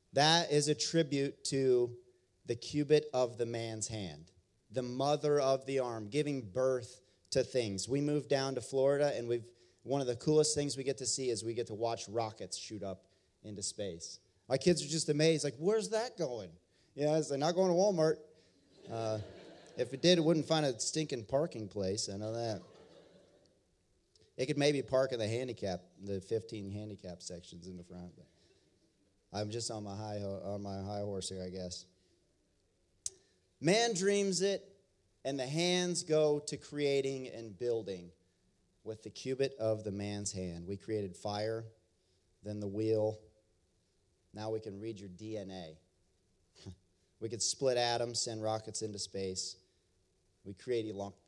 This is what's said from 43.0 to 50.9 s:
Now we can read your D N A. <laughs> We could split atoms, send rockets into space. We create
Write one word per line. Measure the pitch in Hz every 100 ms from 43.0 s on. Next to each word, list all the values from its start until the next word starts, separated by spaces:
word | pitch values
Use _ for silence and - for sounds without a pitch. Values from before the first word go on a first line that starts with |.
| 107 104 - _ _ _ _ _ _ _ _ _ _ 107
Now | 110
we | 110
can | 110 98
read | 113 101
your | 98
D | 90 110 107
N | 98
A. | 92 80 80 _ _ _ _ _ _ _ - -
<laughs> | - _ _ _ _
We | 113
could | 113
split | - - 135 120
atoms, | 120 120 117 -
send | 117 110
rockets | 110 110 110 101
into | 107 98
space. | - 98 95 92 - - _ _ _ _ _ _ _ _
We | 101
create | 98 127 120 110